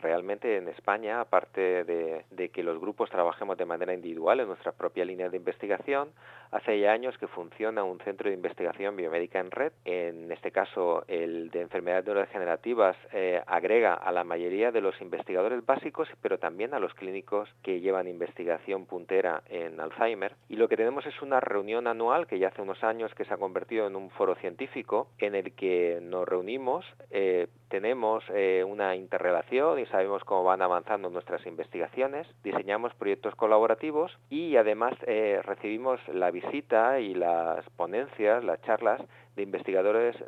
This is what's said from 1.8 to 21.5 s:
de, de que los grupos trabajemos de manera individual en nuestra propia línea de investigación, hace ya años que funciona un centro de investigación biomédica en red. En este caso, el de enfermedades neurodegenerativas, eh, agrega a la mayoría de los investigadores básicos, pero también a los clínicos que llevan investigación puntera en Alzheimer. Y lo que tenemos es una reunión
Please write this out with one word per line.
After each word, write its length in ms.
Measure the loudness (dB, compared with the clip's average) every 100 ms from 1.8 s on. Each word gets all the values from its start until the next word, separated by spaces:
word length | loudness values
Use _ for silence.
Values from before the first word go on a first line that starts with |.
| 0
de, 400 | -2 -2 -4 -8
de 200 | -8 -6
que 140 | -4
los 180 | -4 -2
grupos 280 | -4 -4 -2
trabajemos 480 | 2 0 0 -4 -4
de 80 | -4
manera 280 | -2 -2
individual 480 | -4 -4 -2 2 2
en 60 | 2
nuestra 260 | -4 -8
propia 320 | -4 -4 -2 -4
línea 240 | -4 -4
de 80 | -4
investigación, 640 | -6 -4 -2 -4 -2 -2 -4 -10 -20 -20 -8
hace 300 | -6 0 2
ya 120 | 4
años 240 | 4 0 -6
que 80 | -8
funciona 560 | -8 -10 -6 -4 -2
un 160 | -2 -4
centro 280 | -8 -4 -2
de 80 | -2
investigación 600 | -4 -2 -4 -2 -4 -2
biomédica 440 | -2 -2 -2 -2
en 120 | -4
red. 200 | -4 -4 -6 -6
En 460 | -4 -4 -6 -10
este 200 | -8 -4
caso, 540 | -2 -2 0 2 0 -2
el 440 | -4 -2 -4 -4
de 100 | -6
enfermedades 440 | -4 -4 0 0 2
neurodegenerativas, 920 | 0 0 -2 -2 -2 0 4 4 4 -4
eh, 260 | -2 0 0 0
agrega 480 | 0 4 6 6
a 180 | 2 0
la 120 | 0
mayoría 480 | 0 -2 -2 2 2
de 100 | 2
los 180 | 0 -2
investigadores 640 | -6 -8 -2 0 2 0
básicos, 460 | 0 0 -2 -6 -6 -4
pero 180 | -4 -2
también 340 | -4 -4 -4
a 60 | -2
los 160 | -4 -4
clínicos 520 | -8 -8 -4 -4 -4 -8
que 200 | -4 -2
llevan 260 | 0 0 0
investigación 800 | -4 -6 -4 -4 -2 -2 -6 -6
puntera 560 | -10 0 2 2 0 -4
en 320 | -8 -8 -8
Alzheimer. 560 | -8 -2 -2 0 -6 -8 -6
Y 60 | 2
lo 120 | 2
que 80 | 4
tenemos 300 | 0 -2 -6
es 160 | -8
una 180 | -2 0
reunión 460 | 2